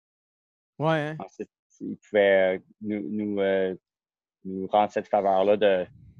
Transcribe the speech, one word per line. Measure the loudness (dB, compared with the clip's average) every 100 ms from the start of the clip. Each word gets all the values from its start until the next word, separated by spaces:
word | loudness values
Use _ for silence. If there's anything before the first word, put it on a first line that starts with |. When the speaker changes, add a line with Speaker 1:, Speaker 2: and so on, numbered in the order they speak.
| _ _ _ _ _ _ _ -6
Speaker 1:
Ouais, | -2
hein? | -2 -4 -8
Speaker 2:
Ensuite, | -14 -14 -14 _ _ _
il | -12 -12
pouvait, | _ 2 4 4 2 0
euh, | -8 _
nous, | -8 -6 -6
nous, | -6 -4 -2
euh, | 0 0 -2 -4 _ _ _ _ _ _
nous | -12 -10 0
rendre | 2 2
cette | -2 -2
faveur-là | 0 2 2 2 4
de, | 2 2 -2 -12 -20